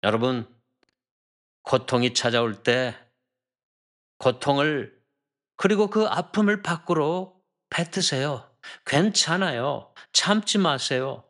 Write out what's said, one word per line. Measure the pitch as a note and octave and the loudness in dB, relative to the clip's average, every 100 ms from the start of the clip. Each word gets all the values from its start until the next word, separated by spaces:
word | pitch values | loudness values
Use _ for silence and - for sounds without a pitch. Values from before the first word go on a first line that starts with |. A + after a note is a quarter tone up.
여러분, | G2+ A2 B2 B2+ A2 _ _ _ _ _ _ _ _ _ _ _ | 0 0 0 -2 -6 _ _ _ _ _ _ _ _ _ _ _
고통이 | - C3 A#2 B2 B2 | -2 -2 0 0 0
찾아올 | A#2+ B2 A#2 A#2 G2 | 0 0 0 -2 -2
때 | - A#2+ B2+ A2+ _ _ _ _ _ _ _ _ _ _ _ _ | 0 0 -2 -8 _ _ _ _ _ _ _ _ _ _ _ _
고통을, | C3 A#2+ - C#3 D3 D3 - _ _ _ _ _ _ - | -2 0 0 2 2 0 -6 _ _ _ _ _ _ -2
그리고 | F#3 G#2 - | 0 2 2
그 | A2 A2 | 2 0
아픔을 | C3 E3+ - G#3 G#3 | -2 -2 0 2 2
밖으로 | G3+ E3+ - E3 D3 F3 F#3+ _ _ _ _ | -2 -6 -2 0 2 -2 -6 _ _ _ _
뱉으세요. | - E3+ - E3+ C3+ C#3 C3 - _ - - - | -6 -4 -2 -2 0 -2 -4 -10 _ -20 -18 -2
괜찮아요. | C#3 G3+ G3 - F3 F#3+ B2 C3 B2+ - - - | 2 2 2 0 0 0 -2 -2 -4 -10 -20 -2
참지 | - D#3 G#3 G#3 G#3+ | -2 2 0 2 2
마세요. | F3+ C#3 - C3 C3 A#2+ | 2 0 -2 -2 -2 -8